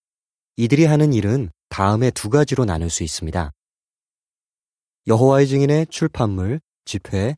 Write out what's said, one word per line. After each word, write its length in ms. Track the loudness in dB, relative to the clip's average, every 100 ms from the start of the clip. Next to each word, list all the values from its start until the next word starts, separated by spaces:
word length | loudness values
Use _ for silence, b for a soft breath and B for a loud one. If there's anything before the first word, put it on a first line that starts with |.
| _ _ _ _ _
이들이 300 | -6 0 4
하는 280 | 4 4 2
일은 380 | 2 0 -2 -4 -12 -14
다음의 420 | -2 0 2 0
두 180 | -2 0
가지로 340 | 0 2 0
나눌 240 | -2 -2 -4
수 140 | -6
있습니다. 480 | -8 -8 -6 -6 -6 -12 _ _ _ _ _ _ _ _ _ _ _ _ _ _ 0
여호와의 400 | 4 4 4 2
증인의 400 | 2 2 0 -2
출판물, 720 | -4 -6 -2 -4 -2 -4 -6 _ _
집회, 500 | -10 -10 -6 -4 -4